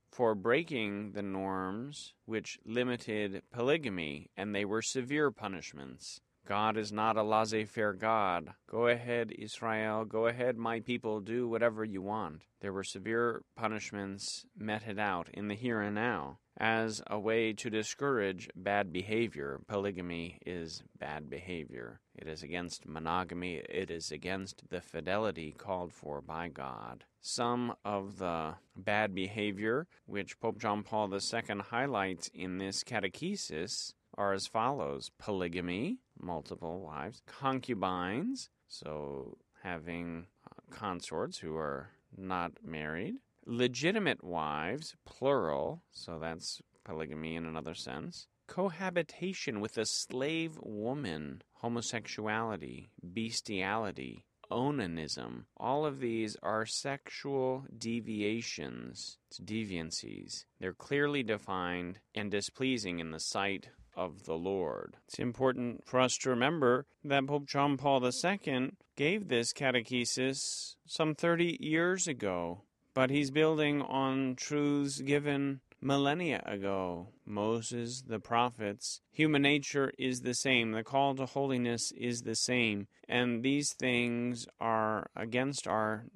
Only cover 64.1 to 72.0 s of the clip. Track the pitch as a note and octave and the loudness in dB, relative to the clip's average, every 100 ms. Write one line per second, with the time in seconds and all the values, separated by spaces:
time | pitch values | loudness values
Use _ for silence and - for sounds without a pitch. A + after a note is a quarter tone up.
64.1 | C#2+ - E2 F#2 G2 D#2+ G#1 G1+ - - | -4 -4 -2 0 0 0 -2 -8 -14 -10
65.1 | - B2 A#2+ C3 B2 A#2+ - - B2+ B2+ | -4 -2 2 2 2 -2 -4 0 4 4
66.1 | - C3+ B2 C3 E3 B2+ B2+ - _ D3 | 4 2 4 4 6 6 6 2 _ 2
67.1 | C#3 C3+ D3 C#3+ C#3+ C#3+ C#3 C#3+ C3+ B2 | 2 4 0 0 2 4 4 4 6 4
68.1 | B2+ F3 G3 - C3 C3 - _ - D3 | 2 0 0 0 2 0 -4 _ 0 2
69.1 | G#3 F#3+ A#2+ A#2 - C#3 B2 A2 B2 A#2 | 2 2 2 2 2 2 2 2 0 0
70.1 | - C3 C3+ - - - - - - D#3+ | 2 0 0 -4 -6 -8 -12 -6 0 2
71.1 | D3+ E3+ E3+ F3 - C#3 D#3+ F3 F#3 | 4 4 4 4 2 2 4 4 2